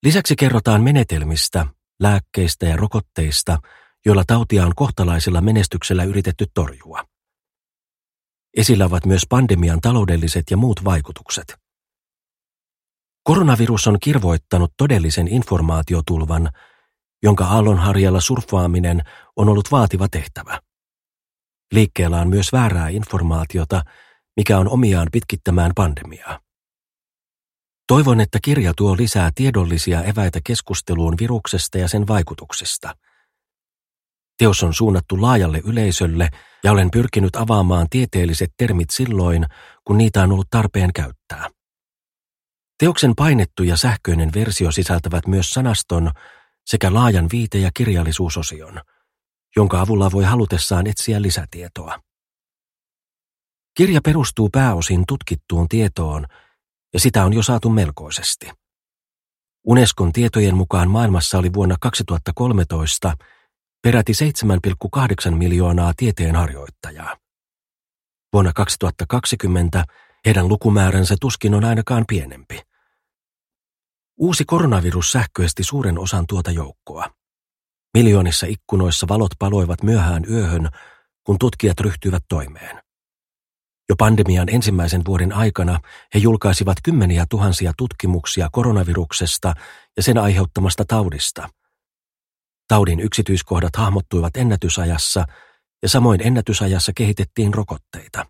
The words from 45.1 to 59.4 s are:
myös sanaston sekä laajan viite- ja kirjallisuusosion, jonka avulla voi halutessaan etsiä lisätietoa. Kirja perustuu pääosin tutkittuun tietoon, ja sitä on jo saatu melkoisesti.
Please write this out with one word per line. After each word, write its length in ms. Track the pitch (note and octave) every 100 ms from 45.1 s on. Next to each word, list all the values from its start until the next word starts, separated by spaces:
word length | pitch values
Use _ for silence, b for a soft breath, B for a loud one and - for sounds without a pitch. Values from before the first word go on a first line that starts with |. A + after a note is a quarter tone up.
| F2 E2
myös 240 | F#2+ F2+
sanaston 600 | - B2+ G#2+ - E2+ E2 B B B B B -
sekä 280 | A2+ F#2+
laajan 340 | G#2 B2 G2 E2
viite- 260 | A#2+ A2 G2+
ja 120 | F#2+
kirjallisuusosion, 1080 | - A#2 F2+ D#2+ D#2 F2 D#2+ D#2 D2+ D#2 D#2+ - _ _ _ _ _ _ -
jonka 240 | G2+ F2+
avulla 300 | F#2 G#2+ G2
voi 140 | F#2+
halutessaan 640 | G2 A#2+ G#2 E2+ - F#2 G2+
etsiä 360 | G#2+ - G#2
lisätietoa. 800 | G2+ F2 D#2 F2 F2 - E2+ - _ _ _ _ _ _ _ _ _ _ _ _ _ _ _ _ _ -
Kirja 240 | F#3 D#3+
perustuu 460 | D3+ D#3 B2+ - G#2
pääosin 520 | C3 C3 F2+ E2 F2+ F2+
tutkittuun 600 | - - D#2+ _ E2+ E2+
tietoon, 580 | A2+ G#2 - D#2+ D2+ C#2+ b b b _ _ _
ja 60 | -
sitä 240 | C3 A2
on 80 | F#2+
jo 100 | A2
saatu 260 | G#2+ A#2+ A2+
melkoisesti. 840 | A2 E2 D2 D2+ - - - - - _ _ _ _ _ _ _ _